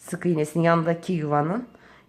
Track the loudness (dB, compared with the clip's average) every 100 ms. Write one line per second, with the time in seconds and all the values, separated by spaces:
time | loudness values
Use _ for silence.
0 | -12 -4 0 0 0 2 4 4 2 -2
1 | -2 -4 0 0 0 -2 -8 -16 -20 -20